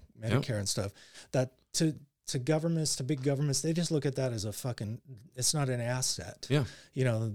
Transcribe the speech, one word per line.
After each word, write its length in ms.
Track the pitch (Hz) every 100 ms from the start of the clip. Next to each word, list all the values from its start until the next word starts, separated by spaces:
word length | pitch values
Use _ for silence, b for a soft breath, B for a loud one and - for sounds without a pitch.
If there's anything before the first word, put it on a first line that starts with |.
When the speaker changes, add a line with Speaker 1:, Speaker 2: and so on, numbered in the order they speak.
| - -
Speaker 1:
Yep. 100 | 110
Speaker 2:
Medicare 260 | 120 143 107
and 100 | 95
stuff. 240 | - 101 B B B B
That 200 | 135 127 _ _
to, 220 | - 160 135 - _ -
to 100 | 135
governments, 580 | 127 156 165 160 151 -
to 60 |
big 180 | 127 143
governments, 380 | 139 139 147 131
they 100 | 160
just 180 | 165 160
look 160 | 156 143
at 80 | 135
that 160 | 131
as 120 | 113
a 80 | 107
fucking, 480 | - 127 113 107 117 - 113 131
it's 200 | - 123
not 140 | 156 135
an 120 | 120
asset. 640 | 120 127 131 - - - -
Speaker 1:
Yeah. 160 | 147 110 B B
Speaker 2:
You 100 | -
know, 280 | 131 113 113